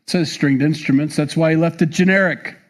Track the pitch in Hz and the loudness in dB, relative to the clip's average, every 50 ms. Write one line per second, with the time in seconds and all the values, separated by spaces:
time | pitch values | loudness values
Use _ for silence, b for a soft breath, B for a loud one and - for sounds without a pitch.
0 | _ - - 180 160 - - - 156 143 135 127 143 156 156 151 - - 131 139 | _ -4 -2 -2 -2 -2 -2 -2 0 2 2 2 2 0 -2 -2 -2 0 0 0
1 | 151 151 - - 151 139 - 160 160 160 160 160 170 165 165 - 175 151 - - | 0 0 -2 -4 -4 -2 0 0 2 2 2 2 0 0 0 0 -2 0 2 0
2 | 180 185 190 196 190 170 143 - - - - - _ | 2 2 4 2 2 0 -2 -6 -10 -16 -16 -18 _